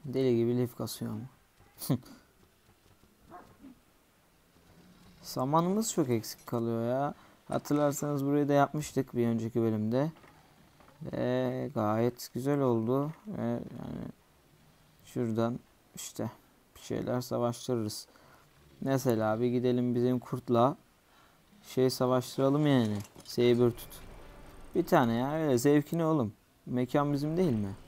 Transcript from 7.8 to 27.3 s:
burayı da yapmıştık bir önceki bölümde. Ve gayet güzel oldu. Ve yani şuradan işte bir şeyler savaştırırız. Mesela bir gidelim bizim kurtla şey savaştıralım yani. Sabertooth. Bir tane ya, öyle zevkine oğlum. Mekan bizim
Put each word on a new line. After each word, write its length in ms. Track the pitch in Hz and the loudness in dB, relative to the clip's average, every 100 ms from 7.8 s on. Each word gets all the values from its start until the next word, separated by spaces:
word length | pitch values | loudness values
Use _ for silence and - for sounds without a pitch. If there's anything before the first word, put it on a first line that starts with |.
| 147 143 147 143 139 | 2 0 -2 -2 0
burayı 240 | 147 143 | 2 4
da 40 | |
yapmıştık 600 | 143 139 151 151 - 135 120 | 4 4 0 -4 -4 -2 0
bir 120 | 117 | 0
önceki 340 | 117 113 117 | 0 0 0
bölümde. 500 | 113 110 107 127 151 - - - - _ - _ - - | 2 0 0 0 -2 -6 -20 -20 -20 _ -20 _ -20 -14
Ve 680 | 160 - 123 127 127 127 127 | -8 -4 -2 0 -2 -4 -4
gayet 560 | 123 104 110 120 120 - | -2 0 2 0 -2 -10
güzel 260 | 120 135 143 | -4 -2 2
oldu. 520 | 135 117 113 131 147 160 214 | 2 2 2 0 -2 -8 -12
Ve 160 | 190 117 | -6 -4
yani 540 | 120 - - - - - - _ _ _ _ _ _ _ _ - | -4 -8 -12 -10 -10 -12 -16 _ _ _ _ _ _ _ _ -10
şuradan 540 | 131 117 110 117 123 _ _ _ - | -4 -2 0 -2 -2 _ _ _ -16
işte 360 | - - 120 - _ _ _ - | -14 -8 -8 -10 _ _ _ -20
bir 60 | |
şeyler 400 | - 117 113 123 | -8 -6 -2 -4
savaştırırız. 840 | 123 120 120 117 - 123 107 - - - - - _ _ - - | -4 -2 -2 -4 -4 -2 -2 -8 -16 -20 -20 -20 _ _ -20 -8
Mesela 580 | 139 135 131 110 110 110 | -2 0 2 2 0 0
bir 60 | 123 | 0
gidelim 480 | 123 123 123 123 120 | 2 2 2 0 2
bizim 240 | 123 127 | 2 0
kurtla 580 | - 127 - 117 127 165 _ _ _ _ _ _ _ - | -2 -8 0 4 4 2 _ _ _ _ _ _ _ -20
şey 260 | - - 131 | -6 0 0
savaştıralım 800 | - 127 127 123 - 135 143 151 | 2 2 2 0 0 2 4 4
yani. 300 | 135 110 101 104 - | 4 4 -2 -8 -18
Sabertooth. 720 | - - 120 120 120 117 - - - - - - - - - 190 | -10 2 4 6 4 2 -14 -18 -18 -18 -20 -20 -20 -20 -4 -2
Bir 100 | 170 | 4
tane 280 | 170 120 | 4 4
ya, 200 | 117 131 | 2 -2
öyle 240 | 160 156 123 | -2 2 4
zevkine 480 | 139 147 143 165 160 | 4 4 2 -2 0
oğlum. 280 | 160 107 - _ _ - | 0 0 -6 _ _ -6
Mekan 480 | 123 123 147 143 | -4 0 0 0
bizim 240 | 143 151 | -2 -2